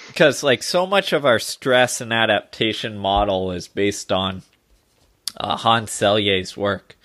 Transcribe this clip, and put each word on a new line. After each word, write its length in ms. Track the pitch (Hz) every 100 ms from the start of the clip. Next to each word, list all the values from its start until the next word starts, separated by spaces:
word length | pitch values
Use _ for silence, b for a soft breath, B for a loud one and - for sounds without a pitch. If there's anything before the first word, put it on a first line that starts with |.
| -
because, 340 | - 156 123
like, 200 | 143 123
so 240 | - 180 185
much 260 | 196 185
of 100 | 160
our 140 | 139 117
stress 600 | - - 135 127 123 -
and 100 | 117
adaptation 840 | 113 110 101 - - 113 104 117 107
model 540 | 101 101 104 95 92
is 140 | 87 -
based 460 | - 101 98 -
on, 300 | 95 95 95 - _ _ _ _ _ _ _ - -
uh, 180 | 101 -
Hans 340 | 117 113 107
Selye's 640 | - 104 107 101 95 92
work, 420 | - 101 95 - _